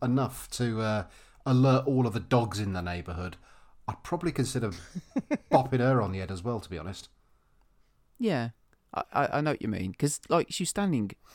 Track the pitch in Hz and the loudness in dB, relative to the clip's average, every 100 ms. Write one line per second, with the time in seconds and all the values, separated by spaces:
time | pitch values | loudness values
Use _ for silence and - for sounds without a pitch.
0 | 123 131 120 - - - 120 110 110 107 | 0 2 0 -4 -10 -4 -2 0 0 0
1 | 95 - - - - 127 131 131 135 131 | -2 -12 -20 -10 2 6 6 6 4 2
2 | 120 107 - 127 113 95 101 92 87 87 | 2 0 2 2 2 0 -2 -2 -4 -6
3 | 85 85 90 - - - - - - - | -6 -6 -8 -10 -20 -20 -20 -18 -8 -8
4 | - 175 170 147 131 127 113 85 - 180 | -4 -2 -2 0 0 0 -2 -6 -10 -12
5 | - 269 - 285 - 147 - 127 127 127 | -6 -6 -2 -4 2 2 4 2 4 2
6 | 101 95 92 95 104 117 - 87 82 101 | 0 -2 -4 -6 -4 -6 -6 -10 -8 -12
7 | - _ _ _ _ _ _ _ _ _ | -14 _ _ _ _ _ _ _ _ _
8 | _ - 226 143 117 - _ _ _ - | _ -4 0 0 -2 -6 _ _ _ -8
9 | - - 139 139 151 143 - 98 95 - | -4 -2 0 0 0 -2 -2 -2 -4 -2
10 | 143 - - 170 - - 175 - 202 139 | -2 -2 0 2 2 -4 -4 -2 0 0
11 | 101 - - | -2 -6 -20